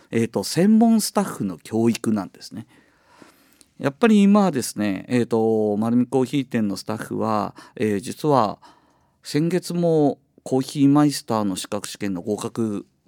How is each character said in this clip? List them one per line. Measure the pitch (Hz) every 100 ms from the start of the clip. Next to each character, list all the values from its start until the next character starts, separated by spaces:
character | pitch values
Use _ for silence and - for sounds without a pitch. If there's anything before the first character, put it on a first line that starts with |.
| -
え | 117
ー | 113
と、 | -
専 | 98 - 196 220
門 | 233 226
ス | -
タ | 214
ッ | 190
フ | -
の | 101 82
教 | - 110 117
育 | 110 117
な | 107
ん | 90
で | -
す | - 95
ね。 | 117 _ _ _ _ _ - _ _ _ _ -
や | 135
っ |
ぱ | 139 233
り | 208
今 | 202 208
は | 190
で | 139
す | - -
ね、 | 104 92 -
え | 123
ー | 113
と、 | 113 113 110 107 104
丸 | 113 120
見 | 120
コ | 135
ー |
ヒ | 123 147
ー | 131
店 | 120 104
の | 95
ス |
タ | - 110
ッ |
フ | - 104
は、 | 107 107 95 - - -
え | 107 101
ー、 |
実 | 87 107 156
は | 135 107 - - _ _ _ _ _
先 | - 147 165
月 | 180 -
も | 175 170 160 143 - _ _
コ | - 131
ー |
ヒ | 127 151
ー | 139
マ | 147 147
イ |
ス | 139
タ | - 110
ー |
の | 104 92
資 | -
格 | 104 -
試 | -
験 | 101
の | 90
合 | 110 101
格 | 117 - 113 101 - _